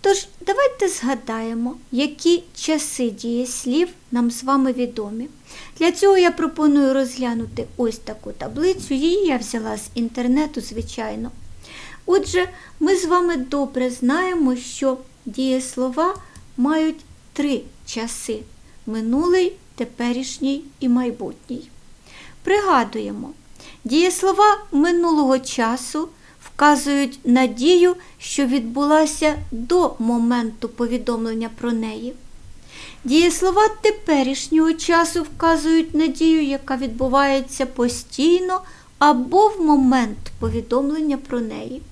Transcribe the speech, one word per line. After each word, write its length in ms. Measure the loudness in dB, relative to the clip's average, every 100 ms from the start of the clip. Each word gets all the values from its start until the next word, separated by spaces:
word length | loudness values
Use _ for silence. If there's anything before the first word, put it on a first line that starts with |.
Тож, 240 | 2 0 -2 -12 -4
давайте 420 | 2 2 2 -2
згадаємо, 880 | -2 -2 -4 -4 -6 -6 -4 -4 -6 -6
які 500 | -2 -2 0 2 2 0
часи 560 | -10 -2 -2 -2 -4 -4
дієслів 760 | -4 -4 -4 -4 -6 -2 0 0 -4 -6
нам 200 | 0 0
з 140 | -2
вами 280 | -2 2 2
відомі. 560 | 0 -4 -4 -8 -8 -12 -16 -20 -20 -20 0
Для 140 | 0
цього 260 | 4 6 6
я 120 | 6
пропоную 640 | 4 -4 2 4 4 4
розглянути 720 | 2 0 -2 -4 -4 -6 -8 -10 -4
ось 220 | -4 -4
таку 340 | -12 -14 -14
таблицю. 600 | -12 -10 -2 0 0 -2
Її 320 | 0 2 2 0
я 100 | -2
взяла 400 | -4 -6 -6 -8
з 140 | -8
інтернету, 680 | -6 -6 -2 0 2 0 -4
звичайно. 720 | -8 -10 -10 -8 -8 -8 -10 -12 -16 -18 -18 -18 -18 -14 0
Отже, 420 | 0 2 -2 -2 -6 -20 -2
ми 160 | 0 2
з 80 |
вами 320 | 2 2 2 -2
добре 540 | -2 -2 -2 -2 -4
знаємо, 680 | 0 0 2 0 0 0 -2
що 420 | -8 -4 -2 -2 -10 -16 -12
дієслова 880 | -4 -2 -2 -4 -4 -4 0 -2 -2 -12 -20 -18 -2
мають 440 | 0 2 0 -4 -14 -20 -16
три 280 | -6 -2 -2 -6 -20 -12
часи: 540 | -10 -8 -10 -8 -10 -10 -20 -20 -16 -10
минулий, 680 | -6 -2 0 2 2 2 -2 -20
теперішній 880 | -10 -10 -4 -4 -2 -6 -4 -4 -4 -8 -6
і 80 | 0
майбутній. 800 | 2 0 -4 -10 -12 -12 -12 -12 -20 -20 -20 -20 -20 -20 -10
Пригадуємо: 840 | 0 2 4 2 2 -4 -8 -8 -12 -16 -20 -20 -20 -14
дієслова 720 | -2 2 2 2 0 4 4 4 0
минулого 680 | 2 4 4 2 4 4 2
часу 680 | 0 -2 -2 -2 -4 -6 -8 -10 -20 -20 -20
вказують 720 | 2 4 4 2 0 0 -4
на 220 | 2 4 4
дію, 500 | 2 4 6 6 2 -8 -18
що 280 | -8 -2 0
відбулася 880 | 0 -2 -2 2 4 4 2 0 -2 -6
до 440 | -8 0 2 2 0
моменту 720 | -2 0 2 0 -2 -6 -10
повідомлення 840 | -4 -4 -2 -4 -4 -4 -4 -6 -6
про 120 | -4
неї. 420 | -4 -4 -8 -12 -12 -18 -20 -20 -20 -20 -20 -20 -12
Дієслова 640 | 0 4 4 2 2 4 2
теперішнього 1040 | 2 0 0 0 2 2 -2 0 2 2
часу 500 | 0 2 2 2 -2
вказують 720 | -6 -2 2 2 4 2 2
на 120 | 0 0
дію, 360 | 2 2 4
яка 340 | 2 -4 -4 -6
відбувається 880 | -4 -2 0 2 4 2 -2 -6 -6
постійно 920 | -2 -2 -2 -10 0 4 4 2 -4 -6 -20 -20 2
або 500 | 2 4 2 4 4
в 120 | 2
момент 580 | 2 4 4 2 0 -6 -12 -6
повідомлення 800 | -4 -4 -2 -2 0 -2 -2 -2 -4
про 120 | -6
неї. 420 | -6 -8 -10 -12 -16